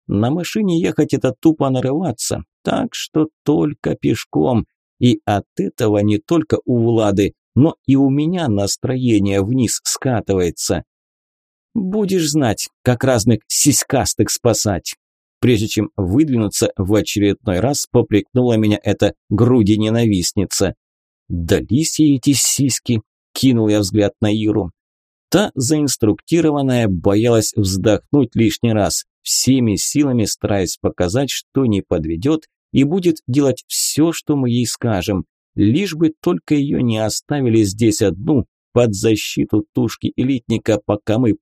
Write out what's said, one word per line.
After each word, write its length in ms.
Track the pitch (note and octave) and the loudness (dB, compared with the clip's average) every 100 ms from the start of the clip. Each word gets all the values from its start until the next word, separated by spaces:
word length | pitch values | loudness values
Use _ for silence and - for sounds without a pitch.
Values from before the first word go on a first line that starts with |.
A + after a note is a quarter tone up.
| - | -4
На 220 | G2 A2+ | -2 0
машине 500 | E3 E3+ A3 G3+ E3 | -2 -4 -2 0 0
ехать — 340 | F3 D3+ D3 | 0 0 0
это 180 | C#3 C3 B2 | 0 -2 0
тупо 320 | D#3+ D#3 C#3 | 2 2 0
нарываться, 720 | C3 B2+ C#3+ F#3 A#2 - - - _ | 0 -2 -2 -4 -6 -6 -8 -8 _
так 320 | - C#4+ B3 | -4 -4 -4
что 340 | - - D#3 D#3 - | -8 -6 -2 -2 -2
только 500 | - D#3 D#3 D3 D#3 | -2 0 0 -4 -6
пешком. 720 | D3+ D3 A#2+ - - D3+ A#2 - _ _ _ | -4 -2 -2 -4 -2 0 0 -2 _ _ _
И 220 | B2 - | 0 0
от 220 | - G2+ - - | -2 -4 -4 -6
этого 420 | F#3+ - G#2+ G#2 | -8 -2 0 2
не 200 | G#2 G#2 | 2 0
только 400 | - E3 - A2 | 0 -2 0 -2
у 140 | - B2 | 0 0
Влады, 560 | A2+ A2+ G#2+ G2 G2 - _ | 2 2 2 2 0 -2 _
но 220 | - D#3 - - | 2 2 0 0
и 100 | C3+ | 2
у 140 | C#3 | 2
меня 380 | C#3 D3+ F#3 D3+ | 0 -2 -2 -2
настроение 960 | G2+ G2+ - B2 B2+ B2+ G#2+ G2 G2 | -2 -2 -4 -4 -2 0 2 2 0
вниз 360 | G2 B2+ A2 - | 0 0 0 -2
скатывается. 1000 | - - C3+ A#2 F2+ G2 F2 - - F#2 - _ _ _ _ _ _ _ _ | -6 -6 -2 -2 -2 -2 -2 -4 -4 -6 -6 _ _ _ _ _ _ _ _
«Будешь 560 | A3+ F#3 G#3 G3 F#3+ D#3 | -6 -4 -2 -2 0 0
знать, 400 | D3+ B2+ G2 - - | 0 0 -2 -8 -6
как 220 | - A#2+ | -2 0
разных 360 | C3 B2 G#2+ A2+ - | 0 0 2 0 -2
сиськастых 840 | - D3+ B2+ - C3+ G#2+ - G#2+ | 0 2 2 0 -2 -2 -2 -2
спасать». 680 | - A#2+ G#2 G#2+ F2 - - _ _ _ _ | 0 0 0 0 -4 -6 -14 _ _ _ _
Прежде 300 | A2+ A2+ G#2+ | 2 2 0
чем 220 | - G#2 - | -2 -4 -4
выдвинуться, 760 | F2+ A2+ D#3 B2 G#2 - A2 - | -2 0 2 0 -2 -2 -2 -2
в 160 | F#2+ | 0
очередной 680 | G#2 F#2 - G2+ F#2+ - F2+ | 0 0 0 0 0 -2 -2
раз 260 | A2+ C#3+ - | 0 -2 -2
попрекнула 640 | B2 A#2 G#2 - B2+ B2 | 0 2 0 0 0 2
меня 260 | A2 G#2+ G#2 | 2 2 0
эта 320 | - G2 G#2 - _ | -2 0 -2 -2 _
груди-ненавистница. 1500 | - A2+ B2+ G2+ G#2+ A2 A#2 A#2 G2 E2+ - F2+ - F#2 - _ _ _ _ - | 0 4 4 4 2 0 0 2 0 -2 -2 -4 -2 -2 -4 _ _ _ _ -10
«Дались 680 | F2+ E2+ F2+ - C#3 D#3+ - | -8 -2 -2 0 -2 0 2
ей 180 | D#3 C#3 | 2 2
эти 160 | D3 | 2
сиськи», 720 | C3 - - C#3+ - - A#2 - _ _ - | 0 0 0 -2 -2 -2 -4 -4 _ _ -2
кинул 320 | C3 A#2+ A2 | 2 2 2
я 120 | G#2 | 2
взгляд 340 | G2+ G#2 G2+ - | 0 0 0 0
на 120 | G#2+ | -2
Иру. 400 | A2 G#2+ G#2 F2+ - _ _ _ _ _ | 0 0 -2 -4 -8 _ _ _ _ _
Та, 200 | F3 B3+ | 0 0
заинструктированная, 1300 | - B2 D3+ D3 - G#2 G#2 - E3 D#3+ D3 C3+ B2 A2 | -2 -2 0 0 0 0 -2 -2 0 0 0 0 0 0
боялась 640 | F2+ G2+ G2+ A#2+ A2+ G#2+ | 0 0 2 2 2 0
вздохнуть 800 | - G2 F#2+ G2 G#2 - C#3+ B2+ | -2 -2 0 0 0 0 0 0
лишний 380 | - A2+ - A#2 | 0 0 0 -2
раз, 320 | G#2+ F#2+ - - _ | 0 0 -2 -8 _
всеми 540 | - - - C3 A#2 F#2+ | -6 -2 2 2 2 0
силами 480 | - C#3+ D3 A#2+ | -2 0 0 0
стараясь 540 | G2 - G2 G2+ F2+ - | -2 -2 -2 -2 -2 -4
показать, 520 | F#2+ - F2+ A2+ C3+ | -6 -2 -2 0 -2
что 360 | - - - C3 | -6 -6 -2 0
не 160 | G2 | 0
подведёт 640 | - F2+ D#2 E2 B2 D#3+ - _ _ | -2 -4 -2 -4 -2 -2 -4 _ _
и 120 | C3 | 0
будет 340 | C#3+ F#3+ F3 D#3+ - | 0 2 0 -2 -2
делать 380 | C3 C#3 B2+ - | 0 0 -2 -6
всё, 460 | - - - D#3+ | -6 -4 0 0
что 240 | D#3+ - D3 | -2 -4 -2
мы 140 | B2 | 0
ей 160 | A#2+ A#2 | 0 -2
скажем, 580 | - A#2+ G2+ F2 G2 - _ _ | -4 -2 -2 -2 -4 -4 _ _
лишь 400 | - G2+ C#3 G3 | 0 2 2 0
бы 180 | D#3 E3 - | 0 -2 0
только 340 | - F3+ - | -2 -2 0
её 260 | D3 C#3+ - | 0 0 -2
не 180 | B2 G#2+ | 0 0
оставили 640 | A2 - - D3 B2+ A2+ | -2 -4 -6 -2 2 2
здесь 400 | G#2 G#2 A#2 G#2 | 2 2 0 2
одну 440 | G2+ F2 C3+ D3 - _ _ | 0 0 0 0 -2 _ _
под 220 | A#2 A#2+ | 2 2
защиту 720 | G2 A2+ G#2+ - - B2+ G#2+ - | 2 0 0 -2 -6 -2 -2 -2
тушки 380 | - A#2 - - - | -2 -4 -4 -6 -2
элитника, 640 | B2+ C3 - A2 - G#2 | -2 -2 -2 -2 0 -2
пока 340 | - G#2 - A2 | 0 -4 -2 0
мы 180 | B2+ G2 | 0 0